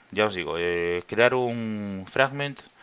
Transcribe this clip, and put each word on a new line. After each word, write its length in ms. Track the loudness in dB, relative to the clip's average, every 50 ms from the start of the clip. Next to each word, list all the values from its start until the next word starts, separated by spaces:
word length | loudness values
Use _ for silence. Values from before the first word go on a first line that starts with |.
| _ _
ya 140 | 0 2 2
os 100 | 2 2
digo, 200 | -2 -4 -4 -2 -2
eh, 460 | 0 0 0 0 0 0 0 -2 -4 -2
crear 260 | 2 4 4 4 4
un 720 | 2 0 0 -2 -2 -4 -4 -4 -4 -4 -6 -6 -8 -8 -2
fragment 540 | 0 2 2 2 0 -4 -6 -6 -8 -10 -16 -20 _ -20